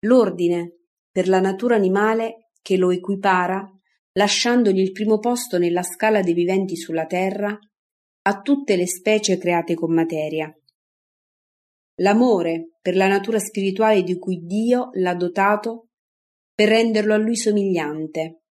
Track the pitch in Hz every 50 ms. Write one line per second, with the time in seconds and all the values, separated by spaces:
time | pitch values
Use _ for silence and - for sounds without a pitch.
0 | - 214 247 262 226 190 185 175 175 170 175 170 170 170 - _ _ _ _ _
1 | _ _ _ 190 180 180 190 185 185 190 190 190 240 240 233 220 196 185 185 196
2 | 208 220 220 226 226 226 - - _ _ _ _ _ - 190 185 185 180 180 180
3 | 180 - 202 196 196 196 185 185 180 180 185 196 202 - _ _ _ _ _ _
4 | _ _ _ 185 202 208 - - - 240 240 247 240 208 190 185 190 190 190 196
5 | 214 208 220 208 214 240 240 240 240 - - 180 175 170 170 175 180 175 - -
6 | - 220 220 208 196 175 170 170 175 175 190 196 196 185 170 165 - - 165 165
7 | 160 156 - 180 185 190 202 202 202 202 208 214 _ _ _ _ _ _ _ _
8 | _ _ _ _ _ 196 202 196 - - 285 277 277 - 208 180 175 180 - -
9 | - 214 214 214 208 - 190 180 - 175 175 170 165 165 175 165 165 160 165 165
10 | 165 165 165 156 151 151 156 156 156 156 156 _ _ _ _ _ _ _ _ _
11 | _ _ _ _ _ _ _ _ _ _ _ _ _ _ _ _ _ _ _ -
12 | 175 196 202 220 247 254 226 185 165 165 165 165 165 - _ _ _ 185 180 190
13 | 190 190 196 196 196 226 220 214 196 208 - 208 196 196 190 196 220 220 220 202
14 | 180 175 180 180 - - 185 165 165 170 190 208 220 233 247 247 247 247 254 190
15 | 185 180 180 180 175 175 180 202 196 202 214 214 214 226 226 226 _ _ _ _
16 | _ _ _ _ _ _ _ _ _ _ _ - 208 214 220 226 226 233 220 214
17 | 208 214 214 214 220 220 233 220 - 220 208 208 196 196 185 170 156 147 151 156
18 | 156 156 156 160 160 165 165 _ _ _